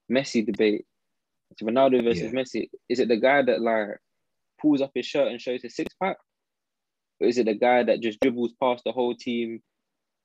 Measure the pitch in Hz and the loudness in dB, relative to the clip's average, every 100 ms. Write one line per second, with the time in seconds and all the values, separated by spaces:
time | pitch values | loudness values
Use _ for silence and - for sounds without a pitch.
0 | - 120 139 120 107 101 107 104 - _ | -2 -2 0 -2 -2 2 2 2 -4 _
1 | _ _ _ _ _ - 107 123 135 127 | _ _ _ _ _ -10 -2 2 4 4
2 | 117 117 117 123 131 113 - - - 120 | 2 0 -2 -6 -6 -6 -8 -12 -4 -2
3 | 120 117 131 143 123 110 117 113 104 - | 2 2 4 4 2 0 0 0 -2 -8
4 | _ _ _ _ _ _ 151 143 135 123 | _ _ _ _ _ _ 0 2 0 -4
5 | 120 151 127 117 131 123 117 - 156 - | -4 0 0 -2 -6 -8 -8 -8 -8 -4
6 | 190 - _ _ _ _ _ _ _ _ | -4 -4 _ _ _ _ _ _ _ _
7 | _ _ 104 120 110 104 120 123 113 107 | _ _ 0 2 0 2 2 4 4 0
8 | 113 104 135 120 117 - 131 120 - 123 | -2 -2 -2 -2 -4 -2 -2 -2 -4 -4
9 | 123 117 - 117 117 113 - _ _ _ | -4 -4 -6 -6 -6 -8 -16 _ _ _
10 | _ _ | _ _